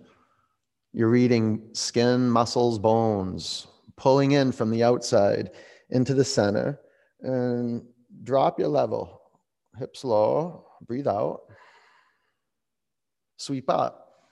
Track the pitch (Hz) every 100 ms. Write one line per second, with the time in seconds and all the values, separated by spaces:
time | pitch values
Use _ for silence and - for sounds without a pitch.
0 | - _ _ _ _ _ _ _ _ 117
1 | 113 123 123 117 110 107 - - - 120
2 | 120 123 123 117 117 127 120 110 110 113
3 | 113 104 92 90 - - - _ _ -
4 | 139 139 139 143 131 - 110 113 117 123
5 | - 113 101 107 98 - - - - 127
6 | 127 139 131 - 101 110 123 143 _ _
7 | _ _ 127 131 123 120 120 117 - _
8 | _ - 107 135 156 175 147 143 117 110
9 | 95 - _ _ _ _ _ 107 - -
10 | 131 107 110 139 175 - - - - 123
11 | 135 101 127 - - - - _ _ _
12 | _ _ _ _ _ _ _ _ _ _
13 | _ _ _ - - 135 131 165 131 -
14 | - _ _